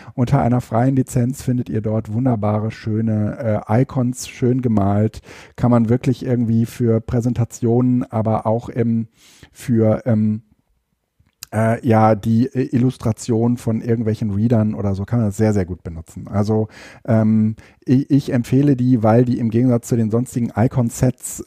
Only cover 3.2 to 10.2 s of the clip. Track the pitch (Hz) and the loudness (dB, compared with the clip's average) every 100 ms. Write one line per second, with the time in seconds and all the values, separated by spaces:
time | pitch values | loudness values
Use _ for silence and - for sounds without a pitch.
3.2 | 104 - 110 107 - 110 135 139 123 127 | -2 -4 -4 -4 0 0 0 0 -4 -4
4.2 | - - 123 131 123 107 98 101 107 - | -10 -4 0 0 0 0 2 2 0 -2
5.2 | - - - - 123 120 110 123 - 123 | -20 -20 -20 -2 2 4 2 0 0 -2
6.2 | - 123 117 113 117 - 117 113 - 123 | -2 -2 0 0 0 -2 0 0 0 -2
7.2 | 120 120 113 - 117 117 127 123 - 113 | -2 -2 -4 -2 0 2 2 0 -2 -2
8.2 | 110 110 113 113 - - 117 113 113 _ | -2 -2 -2 -4 -4 -4 -2 -2 -4 _
9.2 | _ _ - - - 113 110 107 - 110 | _ _ -20 -10 -2 2 4 2 0 0